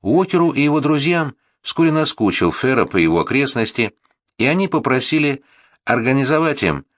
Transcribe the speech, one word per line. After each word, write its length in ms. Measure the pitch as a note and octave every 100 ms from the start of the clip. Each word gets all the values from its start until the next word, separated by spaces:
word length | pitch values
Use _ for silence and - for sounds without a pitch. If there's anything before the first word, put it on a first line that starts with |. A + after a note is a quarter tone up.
Уокеру 480 | F#2+ D3+ F#3 F3+ E3+
и 120 | C3+
его 180 | D3 D3+
друзьям 540 | C#3+ D3+ C#3+ F3 D3+ - _ _
вскоре 300 | - - E3
наскучил 600 | D#3 D3+ - G#2+ - F2
Ферроп 420 | - B2+ C3 G#2+ G2
и 60 |
его 180 | E2 E2
окрестности, 760 | F2 B2+ C#3 B2+ A2 - A2 _ _ _ _ _
и 80 | A#2+
они 220 | E3+ G3
попросили 720 | D#3 C#3 C3 - D#3 D3 C3+ _ _ _ _
организовать 760 | - A#2+ A#2 C3+ C3 D#3 D#3+ D3
им 220 | F#2 C#2+ -